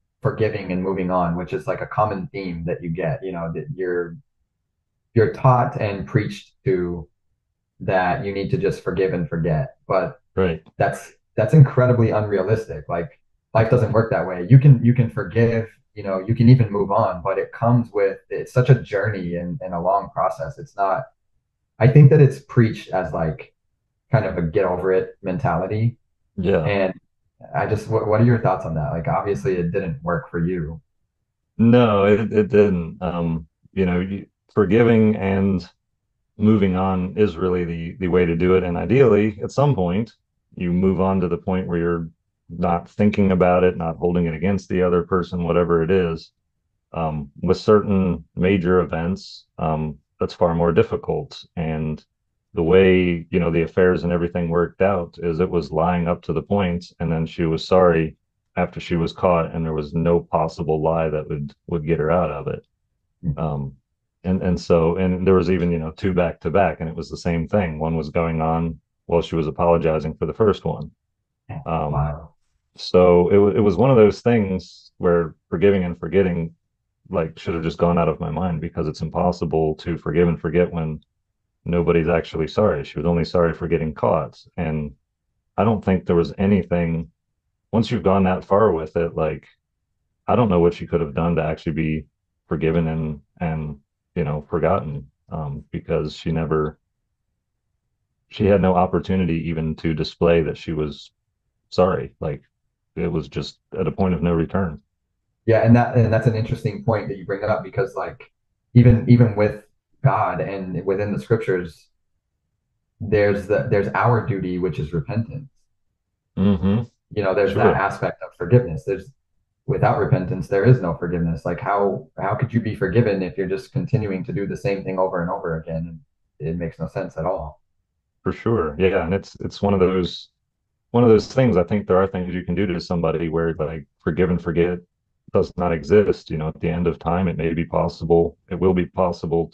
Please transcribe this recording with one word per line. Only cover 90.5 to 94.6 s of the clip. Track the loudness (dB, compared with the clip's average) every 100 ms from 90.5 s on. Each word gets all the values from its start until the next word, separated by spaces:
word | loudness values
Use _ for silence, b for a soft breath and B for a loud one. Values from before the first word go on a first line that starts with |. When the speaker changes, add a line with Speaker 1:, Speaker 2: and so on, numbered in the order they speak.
Speaker 2:
know | 4
what | 4
she | 0 -4
could | -4
have | -2
done | -2 -2 0
to |
actually | -2 -4 -6
be | -4 -2 -4 -8 _ _ _ _
forgiven | -4 0 0 -2
and, | -4 -6 -10 -16 _
and, | -6 -6 -8 -12 _ _ _
you | -6
know, | -4 -4 -4
forgotten, | -2